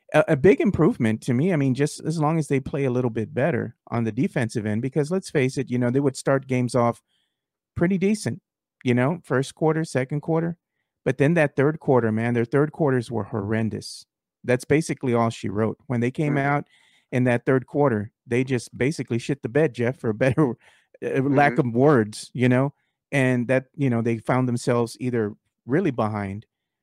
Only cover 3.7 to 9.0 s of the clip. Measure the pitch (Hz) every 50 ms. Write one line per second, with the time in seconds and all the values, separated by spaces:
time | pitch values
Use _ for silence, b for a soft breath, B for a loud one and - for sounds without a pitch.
3.7 | - _ _ - - 117 117 110 104 113 160 202 - 151 120 107 - 117 104 107
4.7 | 104 110 123 135 - 160 143 147 180 190 - - - 156 131 131 - 143 123 -
5.7 | 123 123 123 120 123 139 143 139 135 - - 147 139 135 135 131 131 127 123 120
6.7 | - 127 117 117 117 - _ _ _ _ _ _ _ _ _ _ _ _ _ _
7.7 | _ - 170 175 202 180 185 196 220 208 - 117 117 - - _ _ _ _ _
8.7 | _ _ - 123 120 123